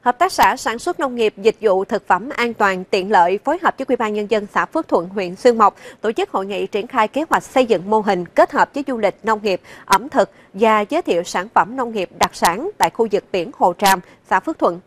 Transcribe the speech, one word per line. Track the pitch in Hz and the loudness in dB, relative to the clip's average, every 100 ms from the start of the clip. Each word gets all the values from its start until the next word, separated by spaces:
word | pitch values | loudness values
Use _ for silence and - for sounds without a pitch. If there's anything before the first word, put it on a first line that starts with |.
Hợp | 247 240 | -2 0
tác | 370 | -2
xã | - 208 240 | 2 2 2
sản | 262 233 | -6 -6
xuất | 339 339 | -6 -4
nông | 285 247 | -6 -2
nghiệp, | 214 196 | -2 0
dịch | 202 - | -2 0
vụ | 214 190 196 | 0 0 0
thực | 214 _ | -6 _
phẩm | 180 233 285 | -2 -2 -4
an | 240 | -4
toàn, | 226 208 185 | 0 0 0
tiện | 185 208 190 | -2 -2 2
lợi | 208 170 196 - | 4 4 2 -2
phối | 330 | -2
hợp | 311 - | -2 -4
với | 269 | -4
Ủy | 247 | -2
ban | 220 | -2
Nhân | 208 208 | -4 -2
dân | 220 202 | -2 -2
xã | 196 175 | -4 -2
Phước | 320 320 | -4 -2
Thuận, | 254 170 | -2 -2
huyện | 196 185 185 | -6 -8 0
Xuyên | 247 226 | 2 4
Mộc | 202 - - - | 2 2 -20 -6
tổ | 208 | -6
chức | 233 392 | -4 -4
hội | 208 196 | -4 -4
nghị | 196 190 | -6 -4
triển | 208 214 | -6 -4
khai | 262 214 | -2 -2
kế | 262 320 | -2 -2
hoạch | - | -2
xây | - 262 247 | 0 -2 2
dựng | 196 185 | 0 0
mô | 220 | -2
hình | 202 185 175 | 0 -2 -2
kết | - 339 | 2 2
hợp | 277 180 | 2 -2
với | - 285 | -2 -6
du | 247 | -2
lịch, | 214 - | -2 -2
nông | 214 220 | -4 -2
nghiệp, | 208 180 - - - | -2 -4 -6 -20 0
ẩm | 190 254 | 0 0
thực | 277 196 _ _ | 0 0 _ _
và | 190 220 214 | 0 2 2
giới | 208 302 | 0 -4
thiệu | - 180 | -2 -2
sản | 175 202 185 | -2 -6 0
phẩm | - 170 262 | 0 0 -2
nông | 240 | -6
nghiệp | 220 180 165 | -6 -8 -2
đặc | 185 - | -2 0
sản | 202 175 339 - | -2 0 -8 -2
tại | 170 | -2
khu | - 226 | 0 -2
vực | 190 - | -2 -2
biển | 196 170 - | -6 -6 0
Hồ | 196 175 | 0 2
Tràm, | 196 190 - _ _ | 0 0 -2 _ _
xã | 247 | -4
Phước | - 320 | -2 -2
Thuận. | 247 175 | -2 -2